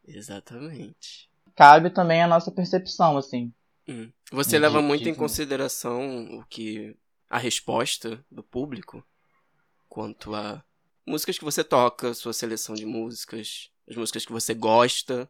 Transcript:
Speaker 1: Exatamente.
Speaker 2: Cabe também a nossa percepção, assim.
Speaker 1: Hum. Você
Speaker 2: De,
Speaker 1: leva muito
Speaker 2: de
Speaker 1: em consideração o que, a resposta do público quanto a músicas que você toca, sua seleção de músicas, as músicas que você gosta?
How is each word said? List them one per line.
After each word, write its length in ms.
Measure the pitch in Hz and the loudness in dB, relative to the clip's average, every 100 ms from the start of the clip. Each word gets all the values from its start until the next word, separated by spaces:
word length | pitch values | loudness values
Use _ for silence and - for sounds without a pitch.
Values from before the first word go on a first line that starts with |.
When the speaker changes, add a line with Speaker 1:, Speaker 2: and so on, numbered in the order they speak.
| - | -20
Speaker 1:
Exatamente. 1200 | 135 107 101 - 120 151 147 - - - - _ _ _ - | -18 -16 -16 -16 -16 -14 -14 -16 -18 -20 -20 _ _ _ 10
Speaker 2:
Cabe 340 | 143 151 175 | 12 12 8
também 320 | 185 175 165 | 0 2 4
a 60 | 170 | 4
nossa 240 | 170 175 | 4 2
percepção, 680 | - 175 185 185 - 170 143 | -4 0 -2 -2 2 2 2
assim. 340 | 135 123 120 _ _ _ - | -2 -8 -8 _ _ _ -16
Speaker 1:
Hum. 200 | 123 113 _ - | -14 -16 _ -10
Você 200 | 131 - | -4 0
Speaker 2:
De, 80 | 156 | 4
Speaker 1:
leva 220 | 151 147 | 4 4
muito 220 | 147 147 | 2 0
Speaker 2:
de 60 | 156 | -2
Speaker 1:
em 60 | 156 | -4
consideração 1200 | 151 131 147 135 135 - 120 120 135 123 113 113 | -4 -4 -4 -4 -4 -6 -6 -6 -6 -8 -12 -16
o 60 | 113 | -16
que, 500 | - 110 107 107 - _ _ _ | -12 -10 -10 -12 -18 _ _ _
a 80 | 120 | -4
resposta 840 | 123 - - - 139 - 117 113 _ | -4 -4 -2 -2 -2 -4 -8 -14 _
do 120 | 120 | -20
público 600 | - 123 147 120 - - _ _ _ _ _ _ _ _ _ | -12 -8 -8 -10 -16 -20 _ _ _ _ _ _ _ _ _
quanto 440 | - 107 - 107 107 | -12 -12 -12 -10 -8
a 280 | 104 123 _ _ _ _ - | -8 -12 _ _ _ _ -8
músicas 320 | 151 - 180 | -6 -4 -6
que 40 | |
você 200 | 156 143 | -6 -4
toca, 500 | 156 139 123 - 123 | 0 4 2 0 -8
sua 200 | 117 120 | -6 -8
seleção 420 | 110 117 110 - 110 | -8 -6 -8 -8 -10
de 100 | 107 | -8
músicas, 840 | 117 113 117 - 113 107 - - _ _ | -8 -8 -10 -12 -12 -12 -14 -18 _ _
as 60 | 117 | -8
músicas 300 | 113 107 - | -8 -8 -8
que 60 | |
você 220 | 117 - | -8 -6
gosta? 760 | 113 110 113 123 - - 127 | -2 4 4 4 0 -4 -6